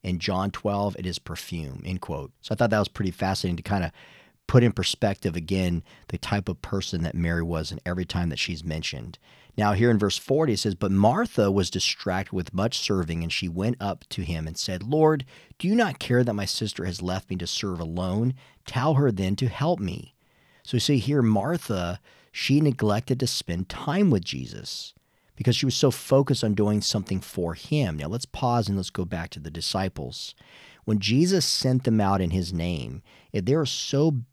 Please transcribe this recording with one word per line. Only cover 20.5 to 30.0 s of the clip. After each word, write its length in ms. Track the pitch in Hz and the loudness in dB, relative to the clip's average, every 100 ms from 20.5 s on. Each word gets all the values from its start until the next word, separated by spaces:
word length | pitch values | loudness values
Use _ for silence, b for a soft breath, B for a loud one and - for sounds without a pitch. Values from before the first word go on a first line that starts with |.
| b | b
So 140 | - 123 | -2 0
you 20 | |
see 180 | - 143 | 4 2
here, 240 | 110 147 | 4 4
Martha 800 | 117 107 113 170 - 101 87 90 b b b - | 4 4 2 -4 -2 -4 -2 -6 b b b -8
she 240 | - 139 | 2 4
neglected 600 | 151 123 107 104 - 127 | 4 2 2 0 0 -2
to 80 | 123 | 0
spend 400 | - - 87 92 | -2 -4 -4 -4
time 420 | - - 170 202 | -6 -4 2 4
with 140 | 110 | 4
Jesus 680 | 85 67 64 - - - - _ _ _ _ - | 2 -8 -8 -12 -12 -12 -12 _ _ _ _ -2
because 180 | 120 | 2
she 120 | 123 135 | 2 2
was 100 | - | 4
so 160 | 143 | 2
focused 500 | - - 135 139 139 | 2 4 4 4 2
on 120 | 113 | 2
doing 260 | 104 104 104 | 2 2 2
something 400 | - 110 92 92 | 0 -2 -2 -4
for 340 | - - 85 | -4 -4 -4
him. 420 | 82 - 151 117 76 | -4 -2 0 0 -2
Now, 120 | 73 | -4
let's 180 | 113 - | -6 -8
pause 400 | - 123 120 107 | -4 0 2 2
and 100 | 98 | 0
let's 140 | 92 | -2
go 140 | - | -4
back 260 | 90 87 82 | -4 -4 -8
to 100 | - | -10
the 120 | 76 | -10
disciples. 840 | 82 - 98 95 - | -8 -4 -2 -2 -4